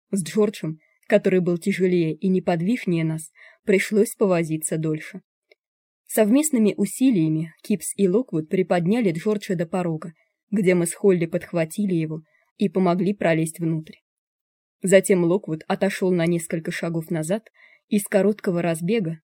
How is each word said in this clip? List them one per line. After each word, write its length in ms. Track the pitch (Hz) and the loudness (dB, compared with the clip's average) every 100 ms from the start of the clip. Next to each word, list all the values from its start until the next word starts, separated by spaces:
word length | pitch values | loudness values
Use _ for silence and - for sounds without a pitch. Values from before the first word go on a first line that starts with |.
| - | -6
С 120 | 196 | -6
Джорджем, 560 | 156 214 208 - 160 156 _ _ - | -2 0 0 0 -8 -8 _ _ 0
который 340 | 208 202 190 | 2 4 2
был 180 | 165 165 | 2 0
тяжелее 560 | 196 190 185 180 160 | -2 0 2 2 0
и 140 | 156 190 | -2 0
неподвижнее 760 | 185 185 175 175 240 - 170 | 0 0 0 0 -2 0 -2
нас, 260 | 160 160 - _ - _ | 0 -4 -8 _ -20 _
пришлось 500 | - 196 - 214 226 | 0 0 2 2 0
повозиться 640 | - 208 175 165 156 - 160 | 2 0 2 0 -4 -4 -4
дольше. 420 | 160 156 - 190 _ _ _ _ _ _ _ _ - | -2 -4 -6 -18 _ _ _ _ _ _ _ _ -6
Совместными 680 | - 214 262 302 247 214 - | 2 4 4 2 2 2 2
усилиями 760 | 202 - 262 214 160 156 160 - | -2 0 2 4 2 0 -4 -8
Кипс 300 | - 202 - - | -4 -4 -4 -2
и 120 | 196 | 2
Локвуд 400 | 190 262 160 156 | 2 0 -6 -4
приподняли 600 | 185 185 180 165 226 214 | -2 0 0 0 0 0
Джорджа 420 | 160 214 214 - | -2 -2 -4 -4
до 120 | 180 170 | -6 -4
порога, 460 | 190 175 160 170 - _ _ - | -4 -4 -6 -10 -18 _ _ -6
где 200 | 202 180 | -2 2
мы 120 | 180 170 | 2 0
с 80 | |
Холли 320 | - 202 185 165 | 0 2 2 0
подхватили 680 | 175 - 175 160 - 202 | -4 -4 -4 -4 -2 -2
его 280 | 175 156 160 160 _ _ - | -2 -2 -6 -14 _ _ -4
и 120 | 202 | -2
помогли 460 | - 185 180 185 | 2 2 2 0
пролезть 440 | 208 170 165 160 - | 0 0 0 -2 -4
внутрь. 380 | 165 160 156 - _ _ _ _ _ _ _ _ | -4 -4 -6 -18 _ _ _ _ _ _ _ _
Затем 420 | 190 190 190 190 | 4 4 6 2
Локвуд 400 | 170 185 - 156 - | 2 0 -2 -8 -4
отошел 460 | 190 190 - 190 | -2 -2 0 0
на 140 | 180 165 | 2 2
несколько 440 | 170 165 170 160 | 0 -2 -6 -6
шагов 400 | 175 170 165 160 | -6 -4 -4 -4
назад 380 | 170 156 208 - _ - _ - | -4 -4 -6 -6 _ -20 _ -2
и 100 | 208 | -2
с 60 | |
короткого 580 | - 196 190 214 - 180 | 0 0 2 0 -2 -2
разбега 580 | 180 165 170 233 165 165 | 0 -2 -2 -2 -2 -6